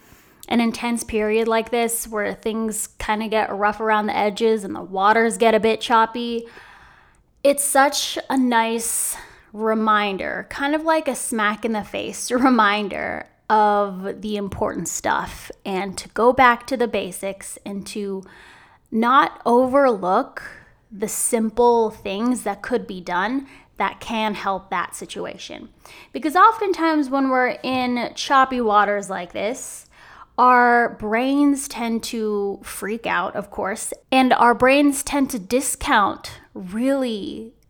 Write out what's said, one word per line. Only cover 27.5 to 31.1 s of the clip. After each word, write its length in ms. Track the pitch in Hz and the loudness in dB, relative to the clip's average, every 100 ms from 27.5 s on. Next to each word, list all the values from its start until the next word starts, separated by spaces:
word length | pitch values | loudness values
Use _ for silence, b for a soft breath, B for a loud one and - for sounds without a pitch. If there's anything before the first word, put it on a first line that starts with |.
| - | -2
in 480 | 254 254 247 247 220 - | -4 -2 -2 -2 -4 -6
choppy 460 | - 269 262 247 | 2 4 4 2
waters 480 | 220 208 202 208 190 | 2 4 4 0 -4
like 220 | 190 180 | -8 -8
this, 560 | - 202 269 - - - B B B B - | -6 -4 -6 -12 -16 -20 B B B B 4
our 560 | 247 247 240 240 233 - | 6 6 6 4 2 -2
brains 720 | 214 | -4